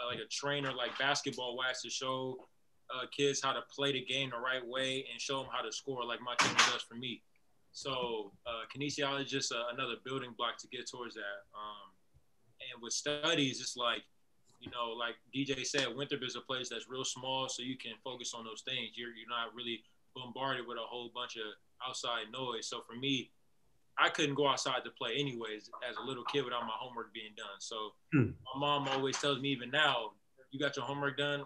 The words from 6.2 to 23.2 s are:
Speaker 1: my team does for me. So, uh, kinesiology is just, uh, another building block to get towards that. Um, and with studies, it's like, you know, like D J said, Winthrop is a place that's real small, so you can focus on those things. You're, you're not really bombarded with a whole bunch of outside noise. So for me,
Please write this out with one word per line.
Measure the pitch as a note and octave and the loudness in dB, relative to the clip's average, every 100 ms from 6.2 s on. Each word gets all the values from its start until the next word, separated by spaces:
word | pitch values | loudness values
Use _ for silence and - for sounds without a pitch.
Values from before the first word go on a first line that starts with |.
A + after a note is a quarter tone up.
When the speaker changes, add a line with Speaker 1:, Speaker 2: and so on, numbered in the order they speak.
Speaker 1:
my | B2 A#2+ | 2 4
team | B2+ B2 - | 6 8 6
does | A#2+ | 6
for | - A#2 | -2 -6
me. | B2+ A2 - _ _ _ _ | -4 -6 -10 _ _ _ _
So, | - C#3+ B2+ B2 A2+ G2+ - A#2+ | -8 -4 0 0 0 -4 -8 -6
uh, | A2+ A2 C3 | -6 -6 -4
kinesiology | C#3+ C#3 C#3 C#3 C3 | -4 0 0 0 0
is | |
just, | C3+ - | 0 0
uh, | A#2+ A#2+ | 0 -2
another | B2 B2+ A#2 | -2 -2 -4
building | B2+ C3+ B2 A2 | -4 -4 -4 -2
block | A#2+ A2+ | -2 -2
to | - | -8
get | B2 A2+ | -10 -8
towards | B2+ A#2 G#2+ | -8 -8 -8
that. | G2+ G2+ - G#2+ | -8 -8 -10 -10
Um, | G#2+ G#2 G2 - _ - _ _ _ - | -10 -10 -16 -20 _ -20 _ _ _ -16
and | C3 B2 | -14 -10
with | A#2 | -6
studies, | - D3 D3 D#3 E3 C#3 B2 | -2 0 2 4 6 4 2
it's | B2+ - | -4 0
like, | A#2+ A2+ - _ _ _ - - | 2 2 -2 _ _ _ -20 -16
you | A#2+ | -8
know, | B2 A#2 | -2 -2
like | A#2 A#2 A2+ - | 0 -2 -4 -6
D | C3 | -2
J | C#3 C3 B2+ | 0 0 2
said, | C#3+ C3 | 2 2
Winthrop | A#2 C#3+ C#3+ | 0 -2 -2
is | B2+ A#2+ | -2 -4
a | |
place | - B2+ B2 | -2 -2 -2
that's | A2+ G#2 | -6 -6
real | C3 | -4
small, | C3 B2+ C3 C3 C3 | -2 -2 0 0 0
so | - | -2
you | B2+ B2+ | -4 -4
can | A#2+ A2 | -6 -8
focus | C3 B2 A#2+ | -8 -6 -6
on | A#2+ A2+ | -6 -8
those | G#2+ | -8
things. | - C3 A2+ A2+ | -4 -2 -2 -6
You're, | A#2+ | -8
you're | A2+ A2+ | -8 -4
not | A#2+ A#2 | -2 -2
really | A2 A#2+ A2+ - _ _ C3 | -4 -4 -4 -6 _ _ -12
bombarded | B2+ A#2+ C3+ B2+ A#2+ | -8 -2 0 0 -2
with | A#2 | -6
a | A2 | -6
whole | A#2+ A#2+ | -6 -8
bunch | A#2+ A#2+ A#2 | -6 -6 -6
of | G#2+ G2+ _ - B2+ | -8 -8 _ -10 -6
outside | A#2+ B2+ A#2 G#2+ | -4 -2 -2 -2
noise. | B2 B2+ A2+ - | -4 -4 -4 -4
So | B2 - | -8 -8
for | A#2 | -2
me, | C#3 C3 | 2 2